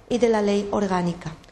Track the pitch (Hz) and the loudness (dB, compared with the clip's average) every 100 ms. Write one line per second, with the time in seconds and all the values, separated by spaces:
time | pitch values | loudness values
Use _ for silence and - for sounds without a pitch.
0 | - 240 233 220 202 202 202 214 202 180 | -4 0 2 2 2 0 0 -2 0 0
1 | 175 170 - - - | -2 -4 -10 -16 -20